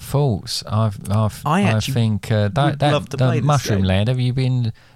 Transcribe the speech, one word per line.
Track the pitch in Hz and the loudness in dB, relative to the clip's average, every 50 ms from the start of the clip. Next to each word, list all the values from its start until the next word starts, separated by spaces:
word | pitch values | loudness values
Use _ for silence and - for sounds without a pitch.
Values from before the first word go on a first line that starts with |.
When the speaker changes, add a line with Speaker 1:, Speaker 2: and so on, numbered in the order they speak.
| - | -8
Speaker 1:
Thoughts. | - - 135 147 139 110 90 - 117 - - - | -2 0 2 2 2 0 -2 -4 -6 -8 -8 -6
I've, | - - 107 113 110 98 101 - - | -2 0 0 0 0 -2 -4 -4 -2
I've, | 98 107 110 107 - - - | 0 0 0 0 -2 -4 -4
Speaker 2:
I | 143 156 190 | -2 0 2
Speaker 1:
I | 202 | 2
Speaker 2:
actually | 185 110 107 104 - 135 | 2 2 0 0 -2 0
Speaker 1:
think, | 123 113 110 107 98 - - | 0 0 0 0 -2 -2 0
uh, | 113 107 104 104 | 0 0 0 0
that, | 98 135 143 | 0 0 0
Speaker 2:
would | 147 143 - | 0 0 0
Speaker 1:
that, | 143 147 147 | 0 2 2
Speaker 2:
love | 147 - - | 0 -2 -4
to | - | -2
Speaker 1:
the | 131 131 | 0 0
Speaker 2:
play | 127 120 120 | 2 2 2
this | - | 2
Speaker 1:
mushroom | 143 147 135 - - 113 98 | 2 2 2 0 0 0 0
Speaker 2:
game. | 95 | 2
Speaker 1:
land. | 92 92 95 104 117 | 2 2 2 2 0
Have | 131 127 | 0 0
you | 123 123 123 | 0 -2 0
been | 135 131 127 127 127 120 110 - - - - - | 0 0 0 0 0 0 -2 -4 -6 -12 -20 -16